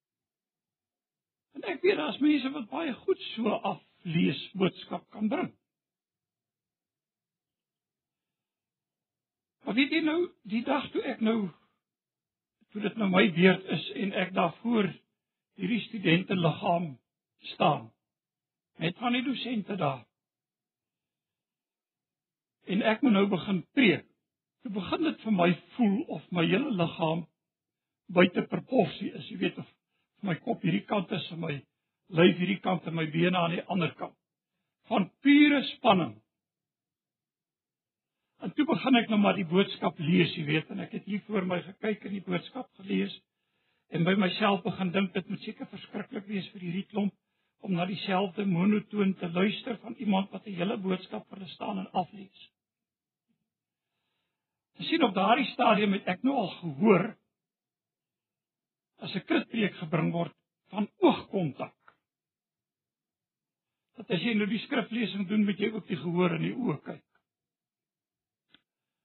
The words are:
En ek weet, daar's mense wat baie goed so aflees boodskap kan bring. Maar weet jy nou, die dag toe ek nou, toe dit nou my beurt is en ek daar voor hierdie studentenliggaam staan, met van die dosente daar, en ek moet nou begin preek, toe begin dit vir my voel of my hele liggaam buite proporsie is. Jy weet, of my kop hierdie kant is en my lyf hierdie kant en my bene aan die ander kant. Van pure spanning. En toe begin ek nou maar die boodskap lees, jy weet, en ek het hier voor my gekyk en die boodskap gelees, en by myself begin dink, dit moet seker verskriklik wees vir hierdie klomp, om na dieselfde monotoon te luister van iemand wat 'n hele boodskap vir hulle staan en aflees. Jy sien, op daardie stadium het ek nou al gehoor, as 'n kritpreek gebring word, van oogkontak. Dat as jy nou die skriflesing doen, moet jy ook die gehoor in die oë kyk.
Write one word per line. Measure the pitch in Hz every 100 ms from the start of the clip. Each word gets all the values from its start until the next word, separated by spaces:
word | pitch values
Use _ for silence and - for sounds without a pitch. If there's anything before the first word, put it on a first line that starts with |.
| _ _ _ _ _ _ _ _ _ _ _ _ _ _ _ -
En | 453
ek | 320
weet, | 359 403
daar's | - -
mense | 302 294 247
wat | 294 214
baie | 269 330 226
goed | - 370 -
so | - 214 208 208
aflees | 190 - _ 180 160 185 147 -
boodskap | 185 185 - - - -
kan | - 214
bring. | 294 - - _ _ _ _ _ _ _ _ _ _ _ _ _ _ _ _ _ _ _ _ _ _ _ _ _ _ _ _ _ _ _ _ _ _ _ _ _ _ _ _ -
Maar | 208
weet | 285
jy | 320
nou, | 311 330 359 - 190
die | 220 277
dag | 262 -
toe | 339
ek | 320 226
nou, | 220 226 190 - _ _ _ _ _ _ _ _ _ _ _
toe | 208
dit | 202 226
nou | 196
my | 185 220
beurt | 160 185 185 -
is | 175 - -
en | 196 196
ek | 180
daar | 190 180 -
voor | 233 226 185 139 _ _ _ _ _ -
hierdie | 185 226
studentenliggaam | - 113 113 170 185 190 165 - 202 170 170 127 _ _ _ _ -
staan, | - 185 143 113 _ _ _ _ _ _ _ _ -
met | 165 185
van | 240 247
die | 254
dosente | 240 226 240 180 202
daar, | 147 131 - _ _ _ _ _ _ _ _ _ _ _ _ _ _ _ _ _ _ _ _ _ _ _ _ _ -
en | 190
ek | 226 220
moet | 269
nou | 196 202
begin | 185 - 185 -
preek, | - 233 135 - _ _ _ _ _
toe | 240
begin | 196 175 330 311
dit | -
vir | 220 196
my | 175 175 - -
voel | 220 196 - 175
of | -
my | 180 165
hele | 190 302
liggaam | 196 165 - 165 165 165 _ _ _ _ _ _ _ -
buite | 175 185 226 -
proporsie | 175 - 262 160 - 208
is. | - -
Jy | 180
weet, | 190 -
of | - _ _ _ _ _ 202
my | 160
kop | - 233
hierdie | 180 196 -
kant | 214 175
is | 165 -
en | 165
my | 165 139 - _ _ _ _
lyf | 156 185 165
hierdie | 175 196
kant | 185 185 -
en | 160
my | 156
bene | 156 175 180
aan | 170
die | 175 -
ander | 190 156 -
kant. | - - _ _ _ _ _ _ -
Van | 254 277 -
pure | 277 285 294 285 - -
spanning. | 240 190 135 107 _ _ _ _ _ _ _ _ _ _ _ _ _ _ _ _ _ _ _ _ _ _
En | 220 -
toe |
begin | 302 180 240 247
ek | 220
nou | 214
maar | 202 185
die | 170
boodskap | 180 196 - 196 -
lees, | 151 180 165
jy | - 147
weet, | 156 -
en | 190
ek | - 196
het | -
hier | 202 -
voor | 208 185
my | 175
gekyk | 160 - 220 208 -
en | 196
die |
boodskap | 185 180 - 254 254 -
gelees, | 190 190 196 - _ _ _ _ _ _ _
en | 160 165
by | 196
myself | 185 180 214 196
begin | 202 - 185
dink, | 180 190
dit | 190 175
moet | 190
seker | - - 269
verskriklik | 202 - 208 - 214 196
wees | 202 -
vir | 202
hierdie | 175 175 -
klomp, | 196 202 - _ _ _ _
om | - 175
na |
dieselfde | 180 190 - 185 202 175 202
monotoon | 170 196 208 - 208 196 180
te | 175
luister | 175 202 - - 220
van | 220 240
iemand | 214 190 196
wat | 190 -
'n | 180
hele | 180 226
boodskap | 190 185 - 214 -
vir | 196
hulle | 180
staan | - - 196
en | 185
aflees. | 196 175 202 196 - - _ _ _ _ _ _ _ _ _ _ _ _ _ _ _ _ _ _ _ _ _ _ -
Jy | 175
sien, | 330
op | 240
daardie | 190 196 262 247
stadium | - 240 202 208
het | 190 -
ek | 180
nou | 254 277
al | 180 -
gehoor, | 170 135 214 185 202 - _ _ _ _ _ _ _ _ _ _ _ _ _ _ _ _ _ _
as | 185
'n | 190 -
kritpreek | 320 - 226 208
gebring | - 160 156 170
word, | 165 165 - _ _ _
van | 190 208 _
oogkontak. | 359 202 - 202 160 - 127 - _ _ _ _ _ _ _ _ _ _ _ _ _ _ _ _ _ _ _ _ _ -
Dat | 208
as | 175
jy | 214
nou | 214 202
die | 214
skriflesing | - 269 - 226 208 196 180
doen, | 214
moet | 208 180
jy | 208
ook | 220 -
die | 165
gehoor | 160 170 180
in | 165
die | 165 233
oë | 240 147
kyk. | - - _ _ _ _ _ _ _ _ _ _ _ _ _ _ _ _ _ _ _ _